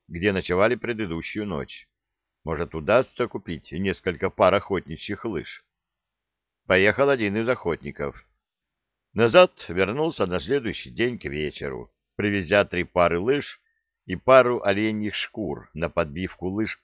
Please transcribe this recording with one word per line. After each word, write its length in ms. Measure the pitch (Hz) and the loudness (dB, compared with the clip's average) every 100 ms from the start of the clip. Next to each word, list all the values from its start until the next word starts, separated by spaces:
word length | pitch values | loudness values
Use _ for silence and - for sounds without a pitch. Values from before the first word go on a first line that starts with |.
| - | -14
где 260 | 82 101 | -2 0
ночевали 420 | 95 - 90 110 | 0 0 2 2
предыдущую 680 | 117 117 110 95 82 - 107 | 2 -4 -4 -4 -6 -6 -8
ночь. 420 | 104 76 65 - - _ _ _ _ _ | -6 -6 -8 -14 -20 _ _ _ _ _
Может, 300 | 80 78 80 | -8 -6 -6
удастся 520 | 80 76 120 131 - 117 | -4 2 2 2 -4 -6
купить 440 | 110 - 80 - | -6 -10 -10 -8
несколько 580 | 85 98 - 92 90 95 | -4 -4 -2 -4 -4 -4
пар 260 | - 95 | 4 4
охотничьих 720 | 98 - - - 80 - 101 | 4 0 -6 -6 -12 -10 -8
лыж. 380 | 117 80 - - _ _ _ _ _ _ _ _ _ _ | -6 -6 -8 -16 _ _ _ _ _ _ _ _ _ _
Поехал 440 | - 92 101 120 139 | 2 4 4 4 2
один 280 | 131 101 107 | 2 0 0
из 100 | 117 | -2
охотников. 800 | 120 87 76 73 - 71 - _ _ _ _ _ _ _ _ _ | -2 -2 -4 -6 -8 -8 -10 _ _ _ _ _ _ _ _ _
Назад 520 | 104 117 180 180 - - | 0 6 8 6 4 -6
вернулся 560 | 87 95 135 160 123 | 0 0 0 -4 -2
на 140 | 92 87 | -2 -2
следующий 500 | 90 139 110 - 65 | -2 -4 -4 -8 -10
день 280 | 60 123 110 | -2 -2 -2
к 60 | |
вечеру, 640 | 71 73 73 - 71 62 60 _ _ | -8 -6 -6 -6 -10 -10 -14 _ _
привезя 500 | - 104 101 80 101 | -4 -2 0 2 2
три 180 | 98 90 | 2 -2
пары 360 | 82 90 85 85 | -2 2 4 2
лыж 420 | 113 143 - - _ _ _ _ | 0 0 -2 -14 _ _ _ _
и 100 | - | -10
пару 460 | 90 - 131 123 120 | -2 6 8 6 2
оленьих 540 | 101 98 110 107 104 | 0 0 0 -2 -4
шкур 540 | - - 113 85 58 - | -6 -10 -8 -6 -8 -10
на 160 | 76 85 | -6 -4
подбивку 600 | 85 78 78 92 - 92 | -2 -4 -4 -8 -6 -6
лыж 280 | 101 107 - | -4 -4 -6